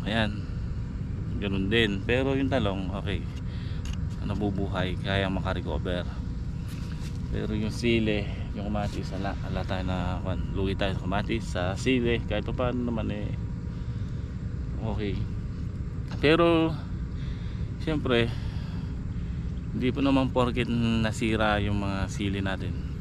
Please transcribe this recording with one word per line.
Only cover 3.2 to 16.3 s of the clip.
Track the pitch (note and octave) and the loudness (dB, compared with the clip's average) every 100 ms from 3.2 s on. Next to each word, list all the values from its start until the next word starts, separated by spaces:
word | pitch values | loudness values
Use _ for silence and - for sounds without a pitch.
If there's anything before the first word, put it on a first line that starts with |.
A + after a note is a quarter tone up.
| - - - - - - - - - - | -2 -4 -4 -4 -4 -4 -4 -2 -2 -2
nabubuhay, | - G2+ G#2 G2 G2 F#2+ F#2 F#2 | -2 0 0 0 0 0 0 0
kaya | G2+ G2 F#2+ | 0 2 2
makarecover. | F#2+ F#2 F2+ F2 D2+ F2 F2+ E2+ - - - - - - - - - - - - | 0 0 -2 -2 -2 0 -2 -2 -4 -4 -4 -4 -4 -6 -6 -6 -4 -4 -4 -2
Pero | G#2+ G#2+ G#2+ | -2 0 0
yung | G#2+ | -2
sili, | - A#2+ A#2 G#2+ G#2 G2+ - - | 0 2 4 4 2 0 -4 -4
yung | G#2 G2+ | -4 -2
kamatis, | G#2 G2+ - - F#2 | 0 0 -2 -4 -2
ala, | G2 F#2+ - | -4 -2 -2
ala | F#2+ F#2 | -2 -2
tayo | F#2+ | -2
na, | F#2 F#2 F2+ F#2 | 0 0 0 -2
kwan, | F#2+ E2+ - | -2 -2 -2
lugi | - F#2+ F#2+ | 0 0 2
tayo | G2+ F#2 | 0 0
sa | |
kamatis, | F#2 G2 G2+ A2+ | 0 0 2 0
sa | - F#2 F2+ G2 | 0 0 0 0
sili, | B2+ C3 A#2+ A#2 - | 2 4 4 2 2
kahit | G#2 - | 0 0
pa | |
paano | B2 B2 B2 A#2+ | 0 0 0 0
naman, | A2+ G#2 | 0 0
eh, | G#2 G2+ - - - - - - - - - - - - - - - A2 | -2 -2 -2 -4 -4 -4 -4 -4 -4 -4 -4 -4 -4 -4 -4 -4 -2 -2
okay. | G2+ G2+ F#2+ G#2 - - - - - - - - - | -2 -2 -2 -2 -4 -4 -4 -4 -4 -6 -4 -6 2
Pero, | C#3+ | 6